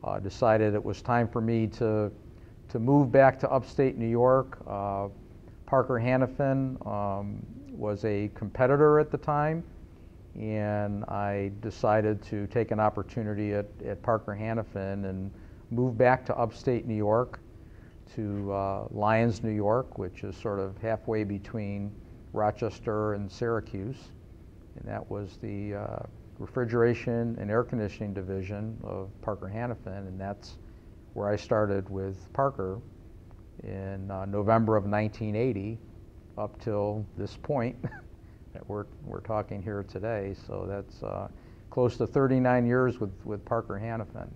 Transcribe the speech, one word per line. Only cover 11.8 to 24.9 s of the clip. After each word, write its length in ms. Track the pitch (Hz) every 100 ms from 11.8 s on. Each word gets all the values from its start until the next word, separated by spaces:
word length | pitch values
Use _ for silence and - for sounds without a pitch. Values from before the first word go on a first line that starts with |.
| 113 107 107 107
to 240 | - 107 101
take 240 | 123 110
an 80 | 107
opportunity 720 | 107 104 98 - 107 104 104
at, 120 | 101 104 - -
at 160 | 101
Parker 360 | - 113 110 101
Hannifin 680 | 110 113 107 101 95 98 98
and 200 | 95 98 - - - -
move 260 | 120 127 113
back 280 | 123 127 -
to 100 | -
upstate 480 | 117 - - 120 120
New 100 | 107
York 460 | 104 110 123 - - - - - - - - -
to, 380 | 107 101 98
uh, 340 | 98 98 98 104
Lyons, 520 | - 104 110 117 110
New 80 | 113
York, 460 | 107 104 113 131 -
which 260 | 95 -
is 140 | 101 95
sort 220 | 113 101
of 180 | 95 95
halfway 480 | 113 110 - 110 104
between 680 | 101 98 113 104 101 101 104 - - -
Rochester 840 | - 107 104 113 - - 107 107 101
and 140 | 98
Syracuse. 840 | - 120 113 - 98 98 135 - - - - - - - -
And 100 |
that 220 | -